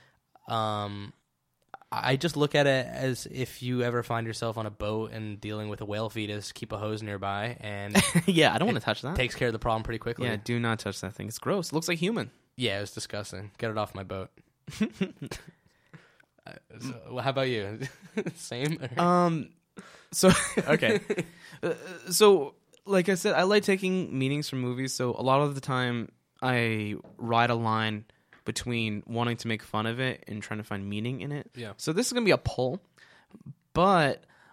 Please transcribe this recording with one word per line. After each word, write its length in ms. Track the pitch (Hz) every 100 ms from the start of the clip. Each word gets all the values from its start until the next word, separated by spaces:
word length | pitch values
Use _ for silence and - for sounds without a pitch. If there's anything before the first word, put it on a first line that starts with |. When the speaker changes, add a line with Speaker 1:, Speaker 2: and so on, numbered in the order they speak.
| _ _ _ _ -
Speaker 1:
Um, 640 | 113 110 104 104 101 101 - _ _ _ _ _ - _
I 240 | - 120 135
just 200 | 165 143
look 200 | 147 147
at 100 | 139
it 200 | 131 123
as 400 | 123 135 123 -
if 320 | 127 127 -
you 220 | 123 123
ever 180 | 120 120
find 240 | 113 117 113
yourself 320 | 113 117 113
on 80 | 107
a 40 |
boat 420 | 107 104 110 110
and 280 | 110 107 104
dealing 280 | 107 107 107
with 120 | 104
a 40 |
whale 260 | 104 104 110
fetus, 400 | 110 104 104 -
keep 220 | - -
a 40 | 104
hose 260 | 107 107
nearby, 520 | 107 101 98 101 113 120
and 340 | 107 101 101 185 -
Speaker 2:
<laughs> 120 | 170 196
Yeah, 260 | 165 135
I 60 | -
don't 80 | 214
Speaker 1:
it 60 |
Speaker 2:
wanna 80 | 156
touch 220 | - 104
that. 120 | 127
Speaker 1:
takes 220 | 127 123 -
care 100 | 123
of 60 |
the 80 | 110
problem 240 | 123 110
pretty 140 | 113 113
quickly. 260 | 117 117 123
Speaker 2:
Yeah, 80 | 107
do 160 | 107 120
not 220 | 117 113
touch 200 | 101 -
that 120 | 98
thing. 140 | 107 101
It's 100 | -
gross. 300 | 131 190 165
It 40 |
looks 140 | 151 170
like 120 | 170
human. 340 | 175 226 113 - _ -
Speaker 1:
Yeah, 220 | 117 98
it 20 |
was 100 | 101
disgusting. 640 | - - 104 101 95 101 -
Get 120 | 113
it 80 | 107
off 160 | 104
my 80 | 95
boat. 280 | 92 98 95 -
Speaker 2:
<laughs> 40 | _ _ - - 220 - 190 - 143 - - _ _ _ _ - _ _ _ _ -
Speaker 1:
Uh, 60 | - - 113
so, 160 | 127 123 120
well, 140 | 123
how 60 | 123
about 180 | 131 131
you? 300 | 117 98 110 131 - 185
<laughs> 260 | - 185
Same? 440 | - - 123 143 104 127 123
Or 40 |
Speaker 2:
Um, 460 | 175 180 175 165 - _ _ - - - _
so, 180 | - 185 - -
<laughs> 200 | - -
okay. 320 | 160 113 214 - 202 -
Speaker 1:
<laughs> 280 | - - 151
Speaker 2:
Uh, 100 | 170 135 156 170 117
so, 440 | 175 214 185 139 - _ -
like 240 | - 190 180
I 60 |
said, 180 | 180 170
I 120 | 151
like 180 | 185 208
taking 560 | 202 190 190 185 165 131
meanings 320 | 131 147 147
from 100 | 131
movies, 320 | 123 123 131
so 220 | - 127 -
a 60 |
lot 180 | 127 135
of 140 | 147
the 80 | 139
time 500 | 139 127 123 120 107 _ _ _
I 540 | 127 123 117 110 104 104 - -
ride 320 | 117 117 120
a 60 |
line 500 | 117 113 110 110 107 - _ _ -
between 580 | - 110 123 117 110 104 -
wanting 320 | 117 120 117
to 100 | 117
make 140 | 110
fun 240 | - 107 110
of 140 | 117
it 220 | 131 87 -
and 140 | 104
trying 160 | - 107
to 60 |
find 220 | 107 101 98
meaning 360 | 104 117 127
in 100 | 135
it. 180 | 147 -
Speaker 1:
Yeah. 180 | 123 110 95
Speaker 2:
So 160 | -
this 140 | 165 254
is 40 |
gonna 140 | 240 214
be 40 |
a 40 | 139
pull, 420 | - - 127 180 - _ - - _ - - - _
but 520 | - 185 185 143 - _ _ _